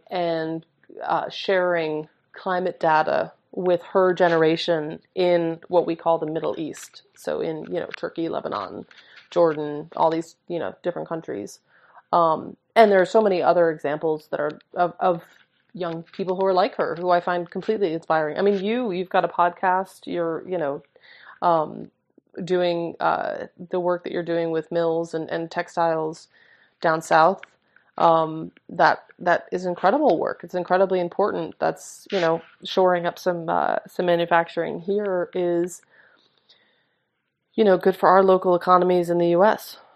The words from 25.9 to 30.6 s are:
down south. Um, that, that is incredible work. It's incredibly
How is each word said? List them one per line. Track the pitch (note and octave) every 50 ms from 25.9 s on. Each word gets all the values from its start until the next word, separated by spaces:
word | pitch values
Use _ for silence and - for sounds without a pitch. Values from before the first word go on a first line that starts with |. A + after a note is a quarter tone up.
| D#3+ D#3+ D#3 D#3 D#3+ - - _ _ _ _ _ _ _ _ _ _ _
down | - E3+ D#3+ E3
south. | D#3+ - E3 D#3+ D#3+ F3 G3 - - - _ _ _ _ _ _ _ _ _ -
Um, | - E3+ E3 D#3+ D#3+ D#3+ D#3 D#3+ E3 F3 - _ _ -
that, | F3 E3+ E3+ D3+ - - - _ _ -
that | F3+ F3+ E3+ - - -
is | - F3+ F#3
incredible | F3+ F3 - - F#3 A#3 D4 D#4 A#3+ E3+ D3+
work. | - - - -
It's | - F3 -
incredibly | F3+